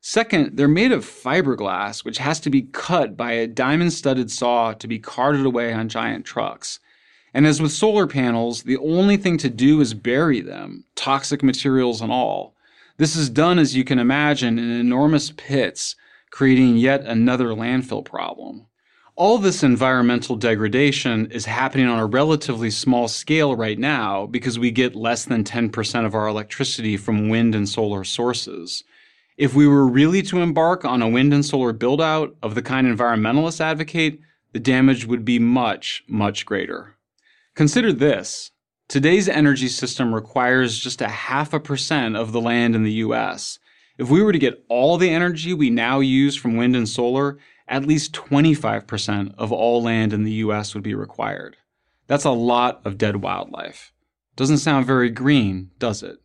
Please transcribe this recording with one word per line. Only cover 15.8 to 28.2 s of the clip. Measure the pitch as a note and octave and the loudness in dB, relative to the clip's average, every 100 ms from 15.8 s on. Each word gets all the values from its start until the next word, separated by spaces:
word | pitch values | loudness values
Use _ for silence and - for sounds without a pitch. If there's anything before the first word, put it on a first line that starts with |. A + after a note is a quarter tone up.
| - - _ _ _ | -10 -12 _ _ _
creating | - C3+ B2+ B2+ A#2 | 0 4 6 6 6
yet | B2+ C#3 | 4 2
another | - A2+ A#2+ B2+ B2 | 0 2 2 2 0
landfill | A2 A#2 C3 B2+ G#2+ | -2 -2 -2 -4 -8
problem. | - - F2 - G#2+ - - _ _ _ _ | -10 -10 -10 -10 -16 -18 -20 _ _ _ _
All | - F#3 A#3 | 0 2 4
this | F#3+ F#3 | 2 2
environmental | C#3+ A#2+ C3 B2+ A#2+ A#2+ - | 4 4 4 4 2 2 -2
degradation | A#2+ A#2 A2 G#2+ B2+ C#3+ C3+ C3 A2 A2 | -2 0 0 0 2 2 0 -2 -2 -4
is | A#2+ | -6
happening | G#2+ A2+ C3 C3+ B2+ | -8 -4 -2 0 2
on | A#2 | 2
a | A2 | 0
relatively | B2 D#3 D#3 D3+ A#2 A2+ | 0 2 0 -2 -4 -4
small | G#2+ - B2 A#2 | -2 0 0 0
scale | - - D#3 D3+ | -4 -2 0 2
right | A#2+ A2 G#2+ | 0 -4 -2
now | C3 C#3+ G#2+ G2 G#2 | -2 -2 -2 -4 -4
because | A#2+ C3 A#2 | -6 -6 -2
we | A#2+ | -2
get | A#2 B2 A2 | 0 -2 0
less | A2+ A#2+ - | -2 -2 -2
than | A#2 | -2
ten | G#2 A#2+ A#2 | -2 -2 -4
percent | G#2 G2+ A#2+ A2 | -4 -4 -2 -2
of | |
our | G#2+ G#2+ | -2 -2
electricity | G#2+ G#2+ - C3+ - A2 G2+ | -4 -8 -8 -6 -4 -4 -4
from | G2 G#2+ G#2+ | -2 0 2
wind | A2+ A#2 | 2 2
and | A2 G2 | 0 -2
solar | - G#2+ G2+ | -2 -4 -4
sources. | F#2+ - | -8 -4